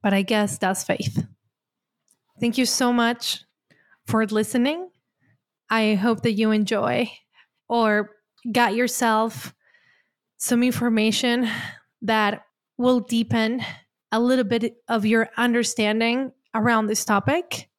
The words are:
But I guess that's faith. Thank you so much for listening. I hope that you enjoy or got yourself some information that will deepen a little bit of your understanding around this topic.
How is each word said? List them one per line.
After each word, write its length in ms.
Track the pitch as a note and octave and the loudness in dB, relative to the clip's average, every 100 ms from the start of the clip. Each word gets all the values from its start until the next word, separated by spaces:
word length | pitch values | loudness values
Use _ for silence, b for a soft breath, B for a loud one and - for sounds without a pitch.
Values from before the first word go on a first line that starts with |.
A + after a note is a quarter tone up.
| G#3 | 2
But 80 | |
I 80 | G3 | 0
guess 380 | F#3+ G#3+ G#3 - | 0 0 0 -2
that's 240 | F#3 F#3+ | -2 -4
faith. 420 | - - - - - - _ _ _ _ _ _ _ _ _ _ | -4 -4 -2 -4 -6 -12 _ _ _ _ _ _ _ _ _ _
Thank 200 | A#3 A#3 | -2 0
you 80 | B3 | 0
so 260 | - B3 | 0 0
much 500 | A#3+ A#3 A#3+ - - - _ _ b b b - | 2 0 -2 -6 -8 -10 _ _ b b b -4
for 220 | A3 A3 | -2 0
listening. 640 | G#3+ G#3+ B3+ B3 D#4+ F#4 _ _ _ _ _ _ _ _ | -2 -2 0 0 -2 -10 _ _ _ _ _ _ _ _
I 280 | A3+ G#3+ G#3 | 0 2 2
hope 260 | A3+ A3+ | 0 0
that 120 | A#3 | 0
you 180 | G#3 A3 | 0 2
enjoy 580 | G#3+ G3+ G#3+ - - A#3 B _ b b _ _ | 2 0 0 0 -2 -2 B _ b b _ _
or 440 | A#3 A3 G#3 G#3 _ _ _ A#3+ | 0 2 2 -2 _ _ _ -4
got 240 | A3+ A#3 A3 | 0 2 2
yourself 800 | B3 - A#3+ A3 A3+ - - - b b b b b b _ _ | -2 0 0 2 0 -4 -16 -18 b b b b b b _ _
some 240 | - A#3+ | -2 2
information 880 | B3 - A#3+ A3 G#3+ A3 B3 A#3+ A#3 G#3+ B B B _ | 2 0 0 2 2 2 0 0 0 -4 B B B _
that 420 | G#3 A3 G#3 G#3 - _ _ - | -2 0 0 -2 -10 _ _ -2
will 220 | B3 B3+ | 2 2
deepen 680 | A#3+ A#3 A#3 A#3+ A3 B3 A3 B B _ _ | 2 -2 0 0 0 -2 -8 B B _ _
a 80 | A3 | 0
little 260 | A#3+ B3+ G#3+ | 2 2 2
bit 300 | A#3 A3+ A#3 - | 0 -2 -6 -4
of 200 | A#3 G#3 | -2 2
your 200 | A3+ A3+ - | 2 2 0
understanding 920 | A#3+ A#3 A3+ - G#3 G#3+ A#3 A#3+ C4+ - _ | 0 2 -2 0 0 2 0 0 -4 -10 _
around 320 | A3+ A3 A3+ G#3+ | -2 2 2 0
this 180 | G#3+ | -2
topic. 640 | - G3+ G#3+ D#4 F4+ - - | 0 0 2 -2 -2 -12 -12